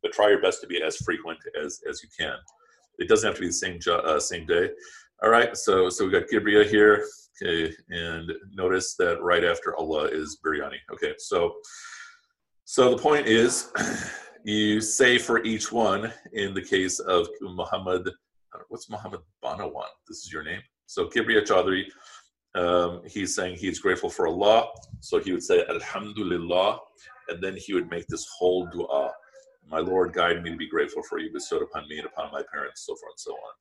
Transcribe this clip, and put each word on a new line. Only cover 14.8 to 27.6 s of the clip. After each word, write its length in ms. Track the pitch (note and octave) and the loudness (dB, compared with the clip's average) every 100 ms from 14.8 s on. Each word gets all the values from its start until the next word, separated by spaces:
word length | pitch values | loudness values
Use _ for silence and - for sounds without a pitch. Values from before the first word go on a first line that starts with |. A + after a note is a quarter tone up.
say 380 | A2 - B2+ B2 | 0 4 4 4
for 240 | - A#2 | 2 0
each 280 | A2+ A2 - | 0 -4 -2
one, 400 | A#2 G#2+ G2 A2 - - | 0 2 0 -4 -12 -10
in 220 | A2 G2 F#2+ | -6 -4 -4
the 60 | |
case 340 | - F#2+ F#2 - | -2 0 0 -4
of 280 | F#2 F2+ E2+ - | 2 2 2 -6
Muhammad, 680 | F#2+ F2+ E2+ F#2+ F#2 F#2 F#2 - _ _ _ - - | -10 -8 -6 -4 -2 -2 -4 -10 _ _ _ -20 -16
what's 200 | - - | -16 -12
Muhammad 300 | G#2+ G#2+ F#2 D#2+ _ | -12 -12 -14 _ _
Banawan? 420 | - E2+ - - - _ _ | -8 -8 -8 -10 -12 _ _
This 100 | - | -18
is 140 | - | -12
your 100 | D#2 | -12
name? 180 | D2+ F#2+ - _ _ | -10 -10 -12 _ _
So 180 | - E2+ | -4 0
Kibriya 360 | A#2+ - A2 | 0 4 2
Chaudhry, 420 | G2+ F#2+ F#2 F#2 G2 - - - _ _ _ F#2 | 6 4 4 0 -4 -14 -20 -20 _ _ _ -2
um, 480 | F2 F2+ F2 F2 - | 2 4 2 -4 -10
he's 280 | G#2 F#2 - | -8 -4 -4
saying 220 | F#2 F2 | -6 -4
he's 200 | F#2+ F2 | -6 -2
grateful 320 | G2 F#2 F2 | 0 0 -2
for 160 | - E2+ | 0 -2
Allah. 440 | F2 G2+ A2+ - - - - | 4 6 6 4 -10 -18 -18
So 180 | - - | -2 -2
he 120 | F#2+ | 0
would 120 | F2+ | -4
say, 200 | - F2 E2+ | 2 2 4
"Alhamdulillah," 1120 | F2 - G2 G#2 G#2+ F#2+ F2 E2+ F2+ G2 A2 - _ - - - | -4 -6 -8 -8 -6 -2 -2 0 2 2 0 -12 _ -20 -18 -12
and 140 | F2 | -8
then 120 | F#2+ | -8
he 180 | F#2+ | -8